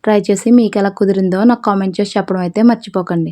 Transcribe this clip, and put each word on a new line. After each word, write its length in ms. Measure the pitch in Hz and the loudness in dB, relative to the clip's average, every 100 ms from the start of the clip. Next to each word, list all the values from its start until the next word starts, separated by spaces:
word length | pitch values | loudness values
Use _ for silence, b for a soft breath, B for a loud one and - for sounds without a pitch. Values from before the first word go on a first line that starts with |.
ట్రై 140 | 220 208 | 2 0
చేసి 280 | - 196 233 | 0 -2 4
మీకు 260 | 240 214 202 | 4 4 0
ఎలా 120 | 196 | -2
కుదిరిందో 480 | 196 196 190 185 185 | 0 0 0 0 2
నాకు 180 | 233 233 | 2 2
కామెంట్ 340 | 226 196 190 175 | 0 -2 -2 -4
చేసి 160 | 202 | -2
చెప్పడం 280 | 202 180 185 | -4 -4 -4
అయితే 200 | 180 208 | -2 2
మర్చిపోకండి. 680 | 233 233 214 190 180 175 165 | 2 2 -4 -6 -4 -4 -4